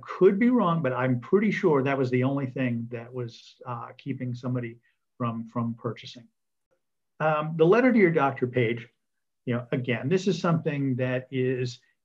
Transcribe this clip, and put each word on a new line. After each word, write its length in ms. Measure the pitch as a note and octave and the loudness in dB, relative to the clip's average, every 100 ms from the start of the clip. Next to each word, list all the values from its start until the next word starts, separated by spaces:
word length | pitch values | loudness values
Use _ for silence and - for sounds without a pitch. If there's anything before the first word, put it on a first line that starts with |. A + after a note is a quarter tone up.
could 360 | - - F#3 G3 | -8 4 6 6
be 140 | A#3+ | 4
wrong, 320 | B3 F3+ E3 | 4 2 0
but 100 | B2+ | -2
I'm 260 | B2 C3 B2 | 0 0 -2
pretty 320 | - G3+ G#3 | 0 2 2
sure 300 | - F3+ C#3 | 2 2 2
that 160 | C3+ C3+ | 2 0
was 120 | B2+ | 0
the 120 | B2+ | 2
only 220 | C3 C#3 B2+ C#3 | 2 0 -4 -4
thing 300 | B2 A#2 A#2+ | -2 -2 -6
that 200 | A#2 A#2 | -10 -10
was, 440 | B2+ A#2 - - _ B2+ | -8 -10 -12 -20 _ -12
uh, 220 | A#2+ A#2+ - | -10 -12 -12
keeping 380 | C#3 B2 B2+ A#2+ | -10 -6 -6 -6
somebody 420 | B2+ B2 A#2 A#2 _ _ _ - | -4 -4 -6 -12 _ _ _ -6
from, 320 | A#2+ A2+ A2+ | -6 -6 -8
from 220 | B2 A#2 | -4 -4
purchasing. 540 | A#2 A#2+ - - A#2+ - _ _ _ _ _ _ _ _ - | -4 -8 -10 -14 -20 -20 _ _ _ _ _ _ _ _ -4
Um, 360 | D#3 D3+ D#3+ E3 | -2 0 -2 4
the 80 | E3 | 6
letter 260 | A3+ B3+ | 6 6
to 60 | A3 | 6
your 120 | F3 | 4
doctor 340 | D#3+ C3+ B2+ B2 | 4 0 0 -2
page, 420 | B2+ A2+ A#2+ - _ _ _ _ _ B2+ | 0 0 -2 -10 _ _ _ _ _ -6
you 80 | A#2+ | -6
know, 100 | - | -4
again, 360 | C#3 B2 A2 C3 | -4 -2 -4 0
this 200 | F#3 F#3+ | 0 0
is 120 | E3+ | 0
something 560 | F3 D#3+ D#3+ C#3+ C3+ B2 | 0 0 -2 -2 -2 -2
that 300 | B2+ B2+ B2+ | -2 -4 -4
is, 480 | C3 B2+ B2+ B2+ - _ _ | -2 -2 -2 -4 -8 _ _